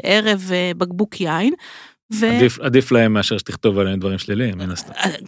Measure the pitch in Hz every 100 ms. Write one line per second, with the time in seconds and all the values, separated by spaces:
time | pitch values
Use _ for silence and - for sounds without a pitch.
0 | - 208 214 196 185 180 180 170 180 180
1 | 214 - 170 165 240 359 - - - _
2 | _ 214 226 240 123 - 135 127 - 120
3 | 113 107 - 104 - - 110 98 95 95
4 | 95 95 - 104 123 92 92 87 - -
5 | 202 151